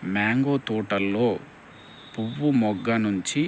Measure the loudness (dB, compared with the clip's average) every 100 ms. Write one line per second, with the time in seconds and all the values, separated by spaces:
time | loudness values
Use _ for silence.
0 | -4 -2 0 2 2 0 0 -4 -2 -2
1 | 0 2 0 0 -8 -20 -20 -20 -20 -20
2 | -16 -8 -6 -2 2 4 4 0 0 0
3 | 2 0 0 0